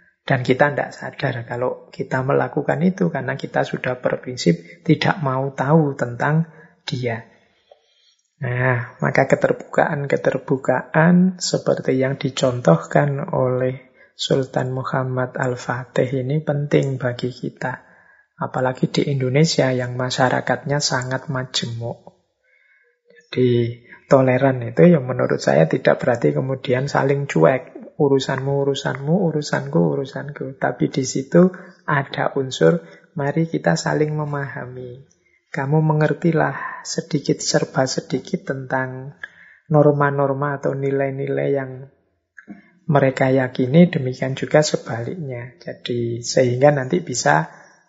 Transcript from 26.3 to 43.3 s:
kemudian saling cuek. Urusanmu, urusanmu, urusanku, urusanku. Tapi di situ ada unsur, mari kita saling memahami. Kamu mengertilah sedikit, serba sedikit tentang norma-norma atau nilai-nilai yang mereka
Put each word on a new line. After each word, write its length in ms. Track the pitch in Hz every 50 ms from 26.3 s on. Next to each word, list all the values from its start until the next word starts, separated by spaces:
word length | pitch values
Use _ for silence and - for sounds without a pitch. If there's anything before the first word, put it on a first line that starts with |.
kemudian 560 | 143 147 135 131 135 123 - - 123 127 139
saling 400 | 139 - 139 135 139 143 139 143
cuek. 480 | - - 165 160 151 131 127 - - - - - - - -
Urusanmu, 640 | 151 139 139 135 131 - 135 131 135 139 139 139 139
urusanmu, 640 | 139 139 135 - 139 123 135 139 147 165 214 185
urusanku, 720 | 160 151 151 143 - - 139 135 143 151 170 170 156 143 139
urusanku. 560 | 135 131 - 135 135 143 143 - 139 131 135
Tapi 320 | - 139 135 - - 156
di 160 | 143 - 143 131
situ 480 | - - 135 135 - - 175 180 185 - - - - - _ _
ada 480 | - 147 139 135 - - 143 139 - - 139
unsur, 480 | 135 131 123 - 160 165 170 170 - - - - _ _ _ 156
mari 320 | 139 139 - 165 165 165
kita 240 | - 151 - 165 165
saling 400 | - - 147 147 147 151 151 151
memahami. 880 | 151 151 147 143 139 139 127 - 143 127 123 127 127 127 123 123 135 139 _ _ _ _ _ _ _ _ _
Kamu 320 | - 143 135 139 156 156 156
mengertilah 1040 | 156 151 151 156 147 156 - - 170 156 151 151 143 139 - - - - - -
sedikit, 560 | - - - - - - 143 - - 147 - -
serba 480 | - - 147 160 - - 143 131 127
sedikit 560 | - 135 - - 139 127 - - 185 175 -
tentang 720 | - 139 135 131 127 131 131 131 127 127 131 131 143 - _ - - - - - - - _ _
norma-norma 960 | - 156 147 147 147 147 143 143 143 139 139 143 135 135 135 143 147 139 135 -
atau 160 | 143 139 139
nilai-nilai 720 | 139 139 135 135 139 135 135 135 139 139 139 139 143 143
yang 400 | 139 135 135 131 131 131 139 139 _ _ _ _ _ _ _ _ _ - - - - - _ _ _ _ _
mereka 480 | - 147 143 135 135 131 - 135 131